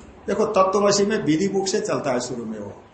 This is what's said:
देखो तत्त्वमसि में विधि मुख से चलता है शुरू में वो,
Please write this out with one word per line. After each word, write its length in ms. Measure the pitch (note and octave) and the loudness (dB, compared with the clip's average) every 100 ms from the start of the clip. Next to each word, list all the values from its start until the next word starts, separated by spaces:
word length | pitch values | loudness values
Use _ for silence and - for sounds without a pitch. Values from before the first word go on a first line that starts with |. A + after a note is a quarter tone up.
| - - - | -20 -14 -6
देखो 180 | G3 - | -2 0
तत्त्वमसि 600 | F#3+ F#3+ G3+ G3+ G3+ G3+ | 2 2 4 2 4 2
में 180 | A3 | 0
विधि 260 | D3 D#3 G3 | 2 2 2
मुख 140 | F#3+ F#3 | 0 -2
से 140 | G#3 | -2
चलता 300 | - C#3 C#3 | -2 -2 -2
है 80 | B2 | -2
शुरू 260 | - A#2+ A2 | -4 -8 -8
में 140 | A2 | -10
वो, 140 | G2+ - - | -12 -14 -6